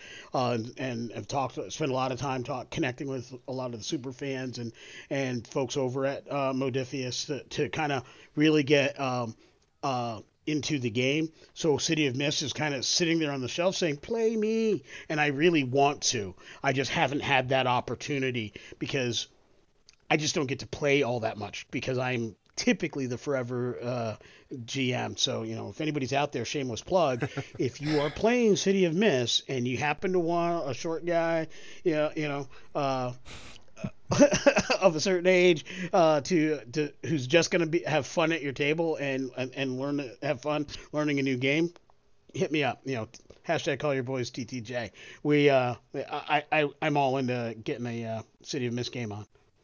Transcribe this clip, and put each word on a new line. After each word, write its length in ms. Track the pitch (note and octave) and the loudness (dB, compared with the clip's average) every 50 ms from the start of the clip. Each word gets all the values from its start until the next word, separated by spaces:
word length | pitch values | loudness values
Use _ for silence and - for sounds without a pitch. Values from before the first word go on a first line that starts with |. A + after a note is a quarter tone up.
| - - - - - - | -18 -18 -18 -18 -10 -4
uh, 180 | - C#3 B2 A#2+ | -2 0 2 2
and, 200 | B2 A#2 A2 B2 - - | 0 0 -2 -6 -8 -6
and 340 | C3 C3 A#2 A#2 A#2+ A2 | -6 -4 -4 -4 -6 -6
have 140 | A2 A2+ G2+ | -8 -10 -8
talked, 320 | - C3+ C#3 B2+ B2 - D3+ A#2 F#2 | -4 -2 -2 -2 -2 -4 -6 -10 -8
spent 180 | - - D#3 C3+ | -6 -4 -2 -2
a 40 | B2+ | 0
lot 180 | B2+ C3 C3 | 0 0 0
of 80 | C3 B2 | -2 -2
time 240 | C#3 C#3 C3 B2 A#2+ | -4 -4 -2 -4 -4
talk-, 260 | - C#3 A#2+ G#2+ - | -4 -6 -8 -8 -6
connecting 380 | - - D#3+ B2+ B2 - D#3 C#3 | -4 -2 -2 -2 -2 -4 -6 -6
with 260 | C3+ B2+ B2 - B2+ A#2+ _ - | -6 -6 -8 -10 -14 -14 _ -8
a 40 | |
lot 220 | B2+ C3 B2+ B2 A#2+ | -6 -6 -6 -6 -8
of 60 | G#2+ | -8
the 40 | G2+ | -8
super 280 | - E3 C#3+ A#2+ C3+ | -6 -6 -6 -6 -8
fans 460 | B2+ - C#3+ C#3 C3+ B2+ C3 B2+ A2+ B2 | -10 -8 -6 -6 -4 -4 -6 -6 -6 -6
and, 140 | A#2+ A2+ - - - - - - - - | -8 -8 -10 -12 -16 -20 -18 -16 -8 -4
and 340 | C#3+ C#3 E3 B2+ B2 A#2 G2+ - | -2 -2 -2 -2 -2 -4 -6 -4
folks 280 | - D3 C3 A#2 - | -2 -2 -2 0 0
over 300 | D3 C3 B2+ B2 C#3 C3+ | -2 -2 -2 0 -2 -2
at, 180 | C#3 C#3 F#2+ - - | -2 -2 -4 -6 -6
uh, 220 | C#3+ C#3+ C3+ C3+ C3 | -4 -2 0 0 0
Modiphius 720 | C3 C3+ C3+ A#2+ C3+ B2+ B2+ D3+ C3+ B2+ B2 A#2+ - - | 0 0 0 -2 -2 -4 -4 -6 -6 -6 -4 -6 -6 -6
to, 160 | - D3 A#2+ | -6 -6 -8
to 260 | - - - - D3 - | -8 -6 -4 -2 -2 -2
kinda 360 | - D#3+ D#3 C#3+ C#3 B2+ - - - - - - - | -2 -2 -2 -2 -2 -4 -4 -8 -14 -20 -20 -6 0
really 260 | D3 D3+ D#3 D3+ D#3 | 4 4 6 6 6
get, 360 | C#3 B2+ D3+ C#3+ C3+ C#3 - - | 4 6 4 4 4 2 0 -2
um, 340 | C#3 C3 B2+ B2 A#2+ A2+ A2+ - - _ _ _ _ _ _ _ | -2 -2 -2 -2 -2 -4 -8 -12 -18 _ _ _ _ _ _ _
uh, 380 | - C#3 B2+ B2 A#2+ A#2 A2+ G2+ - _ _ _ _ | -2 -2 0 0 -2 -4 -6 -8 -12 _ _ _ _
into 320 | - D#3 D3 - - D#3 C3+ | -4 -2 -2 -2 -2 -2 -2
the 120 | B2 A#2 | -2 0
game. 380 | G#2 B2 B2+ C3 C#3+ D#3+ D#3+ - - - - - - | 0 2 2 2 2 2 0 -4 -6 -12 -20 -18 -8
So 220 | - - D#3+ C#3 - | -2 2 2 2 2
City 280 | - - D#3+ D3+ D3+ | 2 0 2 2 2
of 100 | C3+ A#2+ | 2 0
Mist 260 | C3+ C#3+ C#3+ - - | 0 0 0 0 -2
is 100 | D#3 A#2+ | -2 -4
kinda 300 | - - D3+ D3+ C#3 B2+ | -4 -2 -2 -2 -2 -2
sitting 360 | - - - - F3+ D#3+ E3 E3 | -2 0 0 2 2 2 2 2
there 120 | D#3 C#3+ | 2 0
on 80 | C#3 C3+ | -2 -2
the 80 | B2+ A#2+ | -4 -4
shelf 280 | - - E3+ F#3+ F3+ | -2 0 0 0 0
saying, 220 | - F#3 D#3+ C#3+ D3 | 0 0 0 -2 -2
"Play 360 | - - A3+ A3+ A3+ A3 A#3 | -6 -4 -2 0 2 2 2
me." 460 | A3 G#3 A3 A3+ A3+ A3+ A3 G3 C#3 - - - - - - | 2 2 2 2 2 2 2 2 0 -2 -8 -18 -14 -8 -4
And 120 | D#3+ D3+ | 0 2
I 60 | D3 D3 | 2 2
really 340 | C#3 C#3 D#3+ F3+ E3+ D3+ | 4 4 4 6 6 4
want 400 | C3+ B2 B2+ C#3 C#3 C#3+ C#3+ - - | 4 2 4 4 4 4 4 2 0
to. 300 | - C3+ A2+ G2+ F#2 - - - - - - - | 0 0 0 -2 -4 -8 -12 -16 -20 -10 -4 0
I 80 | C#3 | 0
just 180 | C3 C3+ C3 - | 2 2 0 0
haven't 300 | - E3+ D#3 C3 C#3+ C3+ | 2 2 2 2 2 0
had 300 | - B2+ C#3 C3 B2+ B2+ | 0 2 2 2 2 2
that 180 | C3+ C3 B2 B2 | 2 2 4 4
opportunity 840 | B2 A#2+ - - B2 - - - D3 C3+ C3 C3 B2 A#2+ G#2+ G#2 - - - - - - | 2 2 0 -2 -6 -6 -4 -4 -2 0 0 0 -2 -2 -4 -6 -8 -14 -18 -16 -12 -10
because 480 | D#3+ B2 C#3+ C#3 B2 A#2+ A2+ - - - _ _ _ _ _ _ _ _ _ _ _ - - _ _ - | -6 -4 -2 0 0 0 0 -2 -4 -6 _ _ _ _ _ _ _ _ _ _ _ -20 -20 _ _ 0
I 60 | E3 | 0
just 180 | D#3 D3+ D3 - | 2 2 0 0
don't 120 | F3 C#3+ | 0 0
get 120 | B2+ C3+ - | -2 -4 -6
to 60 | - | -8
play 360 | - - - D3+ C#3+ C#3 C#3+ C3 | -8 -6 -2 2 2 4 4 4
all 160 | A#2 B2 A#2+ | 2 0 0
that 180 | A2 A2 - G#2 | -2 -4 -4 -6
much 280 | G2+ G2+ - - - _ | -8 -10 -10 -12 -12 _
because 260 | - B2+ - C3 C3 | -8 -6 -4 -2 -2
I'm 380 | B2 B2+ B2+ B2+ C3 A#2 A2+ - - _ _ _ | -2 0 0 0 -2 -2 -4 -6 -12 _ _ _
typically 500 | - - B3 A3 - F3+ D3+ - C#3+ C3 | -2 2 2 2 2 0 -6 -4 -4 -4
the 100 | A#2+ B2 | -4 -6
forever, 600 | A#2 - D3+ C#3 C3 B2 A#2+ B2+ A#2+ B2 B2 A#2 - | -6 -4 -2 -2 -2 -2 -2 -2 -2 -2 -4 -4 -4
uh, 360 | - A#2+ B2+ A#2+ A2+ A2 G#2 - - - - - - - D3 C3 A2+ | -4 -4 -4 -2 -4 -4 -6 -8 -12 -20 -20 -20 -16 -14 -12 -12 -10
G 260 | A#2 - C3+ C3 B2 | -6 -4 -2 0 0
M. 240 | B2 A#2+ A#2 G#2+ G2 | 0 -2 -4 -4 -4
So, 280 | - - - A2+ A2+ A2+ | -2 -2 -2 -2 -2 -4
you 100 | A2+ A2+ | -6 -8
know, 140 | A2+ G#2+ G#2 | -8 -8 -10
if 100 | G2+ - | -8 -6
anybody's 320 | D#3 D#3 D3 D3 C3 A#2+ | -4 -4 -2 -2 -2 -2
out 200 | C3+ C#3 D3 C#3+ | 0 -2 -2 -2
there, 120 | - B2+ A2+ | -2 -4 -6
shameless 380 | - - D3+ C3+ B2+ A2 - | -4 -4 -4 -4 -4 -6 -8
plug, 460 | - - F3+ F#3 E3 C#3 B2+ A#2+ C#3+ B2+ - C#3 | -4 0 0 2 2 2 0 -2 -4 -4 -4 -6
<laughs> 160 | - - - - | -10 -8 -6 -4
if 200 | D3 A#2+ - - | -4 -4 -4 -4
you 200 | C#3 D3+ D#3 C#3+ | -2 0 0 2
are 100 | C#3+ D3+ | 0 0
playing 460 | - - G3+ A3+ B3 B3 A#3 G#3+ F#3+ | 0 2 2 4 4 6 6 4 4
City 280 | - - G3 G3 G3 F3+ | 4 4 2 4 4 4
of 80 | E3+ D#3 | 2 4
Mist 480 | F#3 A3+ G3+ C#3+ B2+ B2 A2+ - - - - | 4 4 4 4 4 2 2 0 0 -2 -2
and 180 | C#3 B2 A#2+ | -4 -2 -2
you 120 | B2+ B2 A#2+ | -2 -2 0
happen 340 | D3 D3 D3 - - F#3+ F#3 | 0 0 0 0 -2 0 2
to 40 | F3+ | 2
want 500 | E3 E3 E3+ E3+ E3+ E3+ E3+ E3+ C3+ C#3 | 2 2 0 0 0 0 0 -2 -2 -4
a 60 | B2 | -4
short 320 | - - E3 E3 D3+ E3 | -4 -4 -4 -4 -4 -2
guy, 400 | E3+ E3+ E3+ E3 E3 E3 E3 D#3+ D#3+ - - - - - - - | 0 2 2 2 2 2 0 -2 -4 -8 -14 -16 -16 -10 -4 0
you 80 | F3+ | 0
know, 180 | D#3 D3+ D3+ D3+ - | 2 2 2 0 0
you 100 | D#3 D3+ D3 | -2 -2 -2
know, 200 | C#3+ C#3+ C#3 - - - - - - | -2 -4 -6 -8 -12 -16 -14 -8 -4
uh, 380 | D#3 C#3+ C3+ C3 B2+ B2+ B2 B2 B2+ - - - - - - - - - - - - - - - - - - | -2 0 0 0 0 -2 -4 -6 -8 -12 -14 -14 -14 -14 -16 -16 -18 -18 -18 -12 -10 -8 -10 -10 -8 -6 2
<laughs> 720 | - - C#4+ C#4+ D4 - - C#4+ A3 G3+ - - A#3+ - | 6 8 8 8 6 6 4 4 6 6 4 2 2 4
of 140 | F#3 F#3+ D#3 | 4 4 4
a 60 | D3+ | 4
certain 260 | - G3+ F#3 F3 E3+ | 2 2 2 4 6
age, 380 | F#3 F#3 F3+ F3+ F3+ E3+ D3 - - F3+ F#3 F3+ E3 | 6 8 8 8 8 6 4 0 -8 -8 -8 -4 2
uh, 280 | - F#3+ E3 D#3 D#3 D3 | 4 6 6 6 6 4
to, 400 | C3 - F#3 D#3 D3+ D#3 D3+ C3+ A2 B2 | 2 2 4 4 4 4 2 -2 -4 -4
to, 200 | A#2+ D#3 D3+ C#3+ - - - | -2 -2 -2 -2 -4 -8 -4
who's 200 | A#2+ D#3+ C#3+ B2 | -2 -2 -2 2
just 240 | B2+ D#3 E3 D#3+ - | 4 4 4 6 4
gonna 160 | G3 F3+ E3+ | 2 2 2
be, 140 | D#3 D#3+ E3+ | 2 0 0
have 260 | - - D3+ D3+ B2+ | 0 2 0 0 0
fun 240 | - - F3+ D#3+ D#3+ | 0 0 2 2 2
at 100 | E3 D#3+ | 2 0
your 100 | C#3+ C#3+ | -2 -4
table 440 | C3 - C#3+ C#3+ D#3+ E3 E3 D#3+ D3+ | -2 0 0 2 2 2 2 0 0
and, 340 | A2+ C#3 C#3 C3+ C3+ C3+ B2+ - | 0 -2 -2 -2 -2 -2 -4 -4
and, 140 | B2+ C3 B2+ - | -6 -6 -6 -4
and 220 | C3+ C3+ C3 B2+ B2+ | -4 -2 -2 -2 -2
learn, 300 | C3+ C#3+ C#3+ C#3+ C#3+ A2+ - - | -2 -2 -2 -4 -4 -6 -8 -6
have 200 | - C#3 D3 B2+ | -4 -4 -4 -2
fun 240 | - D3+ D3 D3+ D3 - - - - - | -2 -2 -2 -2 -4 -6 -10 -14 -12 -6
learning 260 | - D3+ D3+ D3+ C#3+ C#3 | -4 -2 0 0 2 2
a 40 | |
new 140 | C3+ C#3 C3 | 2 0 0
game, 360 | B2 C3 C3+ C#3+ D#3+ E3+ E3+ - - _ _ _ _ _ _ _ _ _ _ - | 2 2 2 2 2 2 0 -2 -8 _ _ _ _ _ _ _ _ _ _ -4
hit 180 | C#3+ F#3 D#3+ | -4 -2 0
me 100 | D3+ D#3 | 0 0
up. 180 | C#3+ B2 G#2+ - - | 0 0 -2 -4 -6
You 120 | C3 C3+ | -6 -4
know, 120 | A2+ G#2+ - - - - - - - - - | -4 -4 -6 -10 -18 -20 -20 -20 -10 -4 -2
hashtag 300 | E3 C#3 - D#3+ C#3+ A#2+ | -2 -2 0 -2 -2 -2
call 160 | D3+ D3 C3+ | 0 0 0
your 80 | C3+ | 0
boys 280 | B2 B2+ C3+ B2+ B2 B2+ | -2 -2 -4 -4 -4 -4
T 140 | - C#3 A#2 | -6 -8 -10
T 160 | - C3 B2 | -8 -8 -10
J. 320 | G#2+ C3 B2+ B2 A2+ G2 - - - - - - | -8 -6 -6 -6 -6 -8 -10 -16 -20 -20 -12 -4
We, 260 | - D3 D3 D3 C#3+ C#3+ | 2 4 6 6 8 8
uh, 240 | C#3 C3 B2 B2 A#2+ - - _ - | 8 6 4 2 -2 -6 -10 _ -10
I, 500 | C#3+ - - C3+ D3 - - D3+ D3 - - | -10 -8 -6 -8 -8 -2 0 0 0 0 2
I, 80 | D3+ D#3 | 2 2
I, 60 | D3 C#3+ - - | 2 2 0 -2
I'm 140 | D#3 D#3 D3 | 0 0 2
all 200 | C#3+ C#3 C3 C3 | 2 2 2 2
into 400 | C3+ C3 A#2+ B2 B2 A#2 A2+ A2 A#2 A2+ | 2 0 0 0 -2 -2 -4 -6 -6 -6
getting 220 | - - - A#2+ | -6 -6 -4 -4
a, 180 | A#2+ A#2 A#2 A#2 | -6 -4 -6 -6
uh, 180 | A2 A2 A2 G#2+ _ _ _ | -6 -6 -8 -8 _ _ _
City 240 | - - - C#3 B2 | -10 -6 -4 -2 -2
of 80 | A#2+ A#2 | -2 -2
Mist 180 | B2+ A#2+ - | -2 -4 -4
game 180 | - B2 A#2+ G#2+ | -4 -6 -6 -6
on. 140 | G2+ G#2+ G2+ - _ _ _ _ _ _ | -6 -10 -12 -14 _ _ _ _ _ _